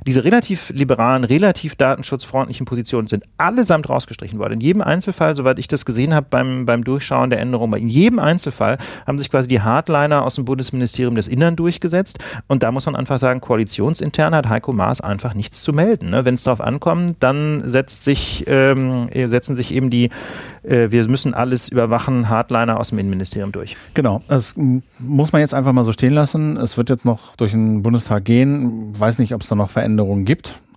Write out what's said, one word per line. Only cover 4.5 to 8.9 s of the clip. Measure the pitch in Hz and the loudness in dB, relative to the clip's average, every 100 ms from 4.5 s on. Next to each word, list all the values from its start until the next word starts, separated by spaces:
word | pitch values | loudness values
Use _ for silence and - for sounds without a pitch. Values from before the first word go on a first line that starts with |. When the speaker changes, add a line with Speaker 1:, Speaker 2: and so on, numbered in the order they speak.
Speaker 1:
In | 110 | 0
jedem | 131 190 | 2 2
Einzelfall, | 185 165 185 - 156 | 2 0 -2 0 0
soweit | 143 131 131 | 2 0 0
ich | 123 | -2
das | 147 | -4
gesehen | - 117 143 | -2 0 2
habe | 156 139 | 2 2
beim, | 127 127 127 123 | 0 0 -2 0
beim | 120 | 0
Durchschauen | 120 135 - 127 127 | 0 -4 -2 0 2
der | 120 | 0
Änderungen, | 123 123 117 107 | 0 -2 0 -2
in | 113 | 2
jedem | 123 214 233 | 4 4 4
Einzelfall | 151 175 147 - 107 135 - | 2 0 -2 -2 0 0 -6